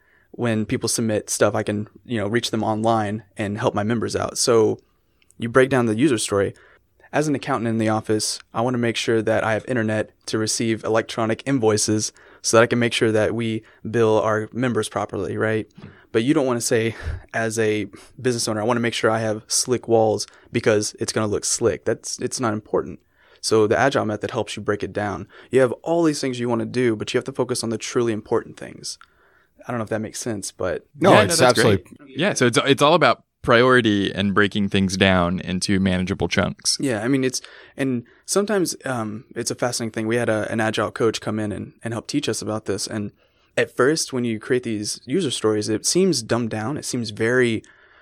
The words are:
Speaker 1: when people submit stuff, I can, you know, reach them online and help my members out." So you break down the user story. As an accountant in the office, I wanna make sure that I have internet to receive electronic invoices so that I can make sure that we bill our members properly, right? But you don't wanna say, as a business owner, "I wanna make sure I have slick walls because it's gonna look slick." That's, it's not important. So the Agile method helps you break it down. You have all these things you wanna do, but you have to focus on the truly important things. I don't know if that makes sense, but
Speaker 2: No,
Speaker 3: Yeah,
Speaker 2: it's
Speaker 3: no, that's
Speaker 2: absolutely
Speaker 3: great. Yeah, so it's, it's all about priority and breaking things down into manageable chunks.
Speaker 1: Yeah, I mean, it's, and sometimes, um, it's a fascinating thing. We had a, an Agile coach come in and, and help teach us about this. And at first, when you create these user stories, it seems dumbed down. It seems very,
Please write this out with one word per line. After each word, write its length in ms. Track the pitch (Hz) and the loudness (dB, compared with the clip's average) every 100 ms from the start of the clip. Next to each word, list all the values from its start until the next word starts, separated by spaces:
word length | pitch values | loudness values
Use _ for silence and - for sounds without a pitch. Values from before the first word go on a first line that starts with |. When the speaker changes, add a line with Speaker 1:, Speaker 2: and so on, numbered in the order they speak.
| _ _ _ | _ _ _
Speaker 1:
when 340 | - 120 110 107 | -6 -2 0 -2
people 220 | 120 113 | -2 -2
submit 420 | - 113 107 - | -2 0 -2 -2
stuff, 240 | - 107 110 | 0 2 2
I 80 | |
can, 240 | 107 104 107 - - | -2 -4 -6 -12 -8
you 120 | 117 | -4
know, 80 | 101 | -2
reach 240 | 117 - | -2 -2
them 120 | 113 | -2
online 600 | 104 107 110 113 104 110 - - | -2 0 2 2 0 -6 -8 -8
and 200 | 101 104 | -6 -2
help 160 | 131 104 | -2 0
my 80 | |
members 320 | 104 117 95 92 | 0 -2 -2 -4
out." 220 | - - | -4 -2
So 420 | - 117 107 107 _ _ _ _ _ - | 2 4 4 0 _ _ _ _ _ -10
you 120 | 117 | 0
break 200 | 123 131 | 4 4
down 180 | 135 120 | 4 2
the 80 | 107 | 2
user 200 | 151 113 | 2 2
story. 340 | - 101 98 - - _ _ _ - | 0 0 0 -4 -18 _ _ _ -6
As 140 | 127 151 | -2 0
an 80 | 139 | -2
accountant 320 | - 127 113 | -2 -2 -2
in 100 | 113 | 0
the 120 | 110 | 0
office, 500 | 110 - 107 - - - | 0 0 -2 -2 -6 -8
I 80 | - | -4
wanna 160 | 123 123 | -2 0
make 180 | 117 110 | -2 -2
sure 260 | - 113 | 0 0
that 220 | 107 110 | 2 0
I 100 | 110 | 0
have 120 | 107 - | -2 -2
internet 440 | 123 107 107 - _ - | -2 0 -2 -4 _ -6
to 100 | 117 | -4
receive 460 | 110 - 117 110 | -2 -2 -2 -2
electronic 600 | - 110 110 - 110 113 - | 0 0 0 -2 -2 -2 -2
invoices 680 | 135 110 104 - 110 - - - - | 0 2 2 2 0 -2 -8 -20 -10
so 160 | - 113 | 2 4
that 60 | |
I 40 | 117 | 4
can 120 | 123 | 4
make 140 | 117 | 0
sure 180 | - 117 | 2 2
that 240 | 107 101 110 | 2 2 0
we 260 | 113 110 - _ 113 | -2 -4 -8 _ -4
bill 300 | 117 110 107 | 2 4 4
our 280 | 107 110 107 | 2 0 -2
members 340 | 113 127 110 107 | -4 -2 -2 -2
properly, 460 | - 101 101 92 107 | -4 -4 -4 -6 -2
right? 300 | 110 110 104 - - - _ | 0 -2 -4 -14 -20 -20 _
But 100 | 113 | 0
you 100 | 123 | 2
don't 120 | 151 131 | 2 2
wanna 160 | 120 | 0
say, 340 | - 120 113 - - - - | 0 0 0 -4 -6 -8 -6
as 260 | 117 113 110 | -4 -2 0
a 280 | 110 107 101 - - - | 0 0 -4 -10 -20 -6
business 280 | 123 117 117 | -2 0 -2
owner, 140 | 107 | -2
"I 20 | |
wanna 160 | 110 120 | 0 0
make 140 | 117 | 0
sure 160 | - 113 | 0 0
I 80 | 110 | 2
have 240 | 110 107 - | 0 -4 -4
slick 400 | - - 117 - | -4 0 -2 2
walls 360 | 113 110 107 - - - | 4 4 2 -4 -16 -6
because 420 | - 123 104 104 - | -2 2 2 0 -4
it's 120 | 110 | -6
gonna 160 | 117 107 | -2 -2
look 160 | 92 | -2
slick." 400 | - - 113 80 - | -2 0 0 0 -2
That's, 320 | 117 - - | -4 -6 -8
it's 200 | 120 - | -6 -4
not 140 | 120 | -4
important. 460 | 107 - - - - _ _ _ _ | -4 -4 -4 -4 -10 _ _ _ _
So 260 | - 113 104 | 0 4 4
the 100 | 104 | 4
Agile 280 | 131 135 107 | 2 0 -2
method 260 | 107 104 | -4 -4
helps 240 | 113 104 - | -4 -6 -6
you 60 | |
break 200 | 104 104 | -4 -4
it 100 | 95 | -4
down. 340 | 98 104 87 98 - - | -4 -6 -6 -12 -20 -2
You 80 | 127 | 2
have 100 | 127 - | 2 0
all 200 | - 170 | -2 2
these 180 | 165 147 | 2 0
things 180 | 135 120 | -4 -4
you 80 | 120 | -2
wanna 160 | 117 113 | -2 -2
do, 300 | 117 123 107 | 0 0 0
but 180 | 104 | -2
you 40 | 127 | -4
have 80 | 123 | -2
to 60 | |
focus 280 | 131 123 120 | -4 -4 -4
on 60 | 113 | -4
the 60 | 113 | -6
truly 360 | - 131 117 | -4 -2 0
important 440 | 107 - 113 - - | -2 -2 -2 -2 -12
things. 400 | - - - - - _ _ _ _ _ - | -18 -14 -14 -14 -18 _ _ _ _ _ -8
I 40 | |
don't 80 | 120 | -8
know 40 | |
if 60 | 104 | -4
that 120 | 113 | -6
makes 180 | 107 - | -6 -8
sense, 320 | - 107 - | -6 -6 -8
but 340 | - 92 80 - 143 | -6 -4 -4 -8 0
Speaker 2:
No, 120 | 185 | 4
Speaker 3:
Yeah, 120 | 139 | 6
Speaker 2:
it's 160 | 104 - | 6 4
Speaker 3:
no, 60 | 127 | 4
that's 120 | 110 | 6
Speaker 2:
absolutely 240 | 113 98 - - | 4 4 0 -20
Speaker 3:
great. 200 | - - | -14 -4
Yeah, 160 | 185 | -2
so 120 | - 123 | 2 2
it's, 100 | 117 127 | 4 2
it's 160 | 139 | 4
all 120 | 147 170 | 6 6
about 280 | 135 107 _ _ | 4 2 _ _
priority 680 | - 120 127 127 110 101 98 | 4 6 8 6 6 2 0
and 220 | - 101 98 | 0 0 2
breaking 340 | 101 107 98 | 2 2 0
things 260 | 98 95 92 | 2 2 4
down 420 | 98 92 87 92 | 4 4 2 0
into 400 | - 90 - 98 | -4 -4 0 2
manageable 480 | 95 92 92 98 85 | 2 2 -2 -2 -2
chunks. 500 | - 92 - - - | 0 -2 -2 -4 -2
Speaker 1:
Yeah, 240 | 139 107 | -2 -2
I 40 | 117 | 0
mean, 160 | 135 | 0
it's, 180 | 131 131 - - - - | 0 -4 -10 -20 -16 -6
and 280 | 135 123 - _ - | -4 -4 -6 _ -4
sometimes, 480 | 190 202 202 165 - 139 | -2 0 0 -2 -4 -6
um, 400 | 123 107 107 - 117 | -4 -6 -8 -12 -8
it's 140 | 120 | -6
a 60 | 127 | -4
fascinating 360 | 123 - 113 | -4 -4 -6
thing. 120 | 113 110 | -4 -2
We 100 | 120 | 0
had 120 | 117 | 0
a, 220 | 107 104 | 0 -2
an 80 | 113 | -2
Agile 320 | 110 110 107 | -2 0 -2
coach 300 | - 117 107 | 0 -2 -2
come 180 | - 107 | -4 -6
in 120 | 107 | -6
and, 220 | 92 104 - | -8 -10 -12
and 80 | 117 | -10
help 140 | 117 - | -8 -6
teach 240 | 147 143 | -4 -4
us 140 | 110 | -4
about 220 | 104 107 - | -4 -6 -4
this. 200 | 95 - | -6 -6
And 260 | 107 104 - _ _ _ - | -6 -8 -12 _ _ _ -4
at 180 | 117 - | -2 2
first, 380 | 127 160 - | 2 2 -2
when 120 | 131 120 | -4 -2
you 140 | 110 | -4
create 220 | - 127 | -2 -2
these 400 | 127 107 104 - - | 0 -6 -6 -10 -4
user 260 | 165 156 | -2 -2
stories, 380 | - 110 107 110 | -2 0 0 0
it 180 | 101 - | -2 0
seems 340 | 175 190 135 | 2 2 0
dumbed 300 | 110 117 113 | 0 -2 -2
down. 260 | 107 110 147 | -4 -6 -6
It 80 | - | -6
seems 240 | 127 110 | -4 -4
very, 540 | 107 113 127 120 107 - _ _ _ | -2 2 4 4 0 -6 _ _ _